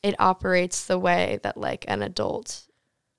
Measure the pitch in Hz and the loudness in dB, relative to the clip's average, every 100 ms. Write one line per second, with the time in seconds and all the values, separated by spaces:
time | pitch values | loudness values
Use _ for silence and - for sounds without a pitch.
0 | 202 - 185 185 190 180 180 - - 185 | -2 4 4 4 2 2 2 -2 -2 0
1 | 180 175 95 104 101 - - - - 101 | 2 2 2 -2 -4 -4 -6 -6 -4 -4
2 | 101 - 95 - - - - _ _ _ | -4 -4 -2 -4 -8 -14 -16 _ _ _
3 | _ | _